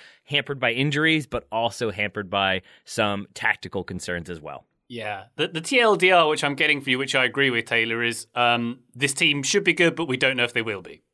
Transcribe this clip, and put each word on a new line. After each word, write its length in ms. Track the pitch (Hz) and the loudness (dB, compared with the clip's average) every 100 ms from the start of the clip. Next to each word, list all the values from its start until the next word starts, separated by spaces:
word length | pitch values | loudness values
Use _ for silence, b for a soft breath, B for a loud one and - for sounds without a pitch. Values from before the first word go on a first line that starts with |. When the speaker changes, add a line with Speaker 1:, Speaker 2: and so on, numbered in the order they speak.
| b b | b b
Speaker 1:
hampered 360 | - 143 139 139 | -4 -4 -4 -2
by 120 | 123 | -2
injuries, 560 | 120 147 143 160 160 139 | 0 0 0 0 0 -2
but 200 | 120 - | -8 -6
also 400 | 113 117 - 113 | -4 -2 -2 -4
hampered 380 | 101 104 107 95 | -2 -4 -6 -4
by 320 | 101 95 95 b b - | 0 0 0 b b -8
some 420 | - 104 101 101 | -2 -2 -2 -8
tactical 500 | - 113 - 90 98 | -4 -2 -2 -4 -8
concerns 460 | 90 90 - 87 82 | -8 -8 -6 -6 -8
as 120 | 82 | -12
well. 240 | 76 67 - _ - | -12 -16 -18 _ -16
Speaker 2:
Yeah. 360 | 117 107 101 - - | -10 -8 -10 -10 -6
The, 140 | 160 | -6
the 120 | 160 | -6
T 200 | 160 254 | 0 4
L 160 | 226 185 | 4 6
D 140 | 185 | 6
R, 180 | 180 156 | 6 6
which 160 | 151 147 | 2 0
I'm 100 | 143 | 0
getting 240 | 151 143 | 0 0
for 100 | 135 | 0
you, 80 | 127 | -2
which 160 | 135 | 0
I 120 | 139 127 | 0 0
agree 240 | 131 135 | 2 2
with, 160 | 117 113 | 0 0
Taylor, 360 | 117 113 113 | 0 0 0
is, 260 | 117 113 - 123 | -2 -4 -6 0
um, 440 | 120 120 117 123 _ 123 | 2 2 0 -6 _ -4
this 180 | 139 | -2
team 300 | 139 170 143 | 0 0 0
should 220 | 135 202 175 | 0 2 2
be 80 | |
good, 220 | 170 170 147 | 4 2 2
but 120 | 165 | -2
we 80 | 131 | 0
don't 220 | 135 127 | 0 2
know 80 | 120 | 0
if 80 | |
they 80 | 120 | 0
will 200 | 113 101 | -4 -6
be. 220 | 82 76 _ | -10 -20 _